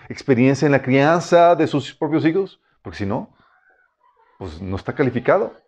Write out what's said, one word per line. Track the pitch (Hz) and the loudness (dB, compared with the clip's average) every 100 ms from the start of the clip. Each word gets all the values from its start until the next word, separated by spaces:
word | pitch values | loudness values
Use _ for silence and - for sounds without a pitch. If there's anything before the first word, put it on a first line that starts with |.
| - | -18
experiencia | 120 - 117 131 135 156 | -10 0 2 2 2 2
en | |
la | 135 | 0
crianza | 131 135 139 170 170 170 170 | 2 2 4 0 2 4 6
de | 165 160 | 4 0
sus | 143 123 | -2 -6
propios | - 156 156 | -8 -4 0
hijos? | 151 180 190 _ _ _ | 0 0 -4 _ _ _
Porque | 104 90 | -18 -8
si | 98 | -6
no, | 123 208 _ _ _ _ _ _ _ _ _ _ _ | -6 -8 _ _ _ _ _ _ _ _ _ _ _
pues | 95 80 | -16 -14
no | 95 95 | -10 -8
está | - | -8
calificado, | - 135 120 123 180 226 - | -4 -2 -2 0 0 -2 -10